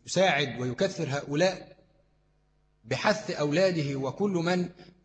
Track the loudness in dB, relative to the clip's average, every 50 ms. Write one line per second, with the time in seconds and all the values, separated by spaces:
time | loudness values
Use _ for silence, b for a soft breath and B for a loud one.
0 | -10 -2 0 2 4 4 4 2 0 -2 -2 -4 -4 -4 0 0 0 0 0 -2
1 | -4 -4 -4 -4 -4 -2 0 2 2 2 2 -2 -8 -18 -20 _ _ _ _ _
2 | _ _ _ _ _ _ _ _ _ _ _ _ _ _ _ _ -8 -6 -4 0
3 | 2 2 2 2 -2 -6 -4 -2 0 0 2 4 4 4 2 0 -2 -2 -2 -4
4 | -4 -4 -2 -2 -2 0 0 0 0 2 0 0 0 -2 B B B B B _